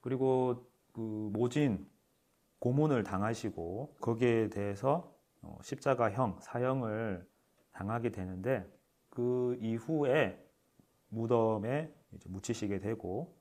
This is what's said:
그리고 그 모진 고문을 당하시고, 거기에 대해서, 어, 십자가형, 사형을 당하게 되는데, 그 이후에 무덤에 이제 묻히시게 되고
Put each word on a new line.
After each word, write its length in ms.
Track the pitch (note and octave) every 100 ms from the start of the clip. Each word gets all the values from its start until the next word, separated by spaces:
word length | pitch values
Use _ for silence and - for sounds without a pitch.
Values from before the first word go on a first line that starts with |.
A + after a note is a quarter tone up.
그리고 640 | B2+ B2+ C3 B2+ B2+ B2 - _ _
그 360 | - A2 G#2+ G#2+
모진 540 | G#2 B2 D3 C#3+ F#2+ - _ _ _ _ _ _ _
고문을 440 | B2 C3+ D3+ B2+
당하시고, 960 | G2 F#2+ G#2 A2+ G#2+ E2+ E2+ G2+ D3 _
거기에 480 | - A2+ B2 A2+ G#2+
대해서, 640 | G2+ G2+ G2 C3 D#3+ - _ _ _
어, 160 | - -
십자가형, 760 | - C3+ C#3 B2 A2+ G2+ A#2+ E2+
사형을 840 | - B2 B2+ C3 A2+ G#2+ A2+ F2+ F2+ _ _ _ _
당하게 400 | - F#2+ A#2 A2+
되는데, 540 | G2 F#2 F#2 A2 B2+ F2+ - _ _ _
그 480 | - A#2+ B2 B2 B2
이후에 800 | A2 A2+ C3+ D#3+ C#3 D3 G#2+ - - _ _ _ _ _ _
무덤에 840 | A2 A2+ A#2+ A2 G#2+ A2 C#3+ D#3 - _
이제 160 | G2+ -
묻히시게 500 | F#2+ - A#2 G#2 G2
되고 560 | G2+ A2+ F2+ G2+ E3 -